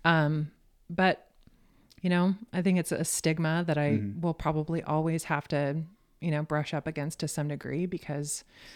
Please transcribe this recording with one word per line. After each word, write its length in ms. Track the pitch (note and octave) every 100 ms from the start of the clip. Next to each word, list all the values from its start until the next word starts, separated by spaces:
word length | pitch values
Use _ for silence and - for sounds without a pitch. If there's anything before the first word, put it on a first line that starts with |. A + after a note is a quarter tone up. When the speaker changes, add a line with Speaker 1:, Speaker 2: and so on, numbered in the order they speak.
| E3
Speaker 1:
Um, 460 | E3 D3 D#3 D3+ - _ _ -
but, 380 | F3 F#3+ - - _ _ _ _ _ _ -
you 80 | F3+
know, 240 | F3 F3+ G3 A3+
I 100 | F#3
think 160 | F3+ F#3
it's 120 | E3
a 140 | - D#3+
stigma 580 | - D#3+ D#3+ D#3+ E3 E3
that 100 | D3
I 120 | D3
Speaker 2:
Mm-hmm. 300 | D3 G2+ G#2+
Speaker 1:
will 120 | E3+
probably 480 | D#3+ D#3 D#3 D3+ E3
always 440 | - D3+ D#3+ E3 -
have 220 | D3 -
to, 340 | D3 C#3+ D3+ D#3+ - _ _
you 100 | E3+
know, 100 | D3+
brush 320 | D3+ D3+ D3+
up 140 | D#3 D#3+
against 320 | D#3 D3 -
to 80 | D3+
some 200 | - D3
degree, 360 | C#3+ B2+ C#3 F3+
because 580 | F3+ - C#3+ D3 - - - -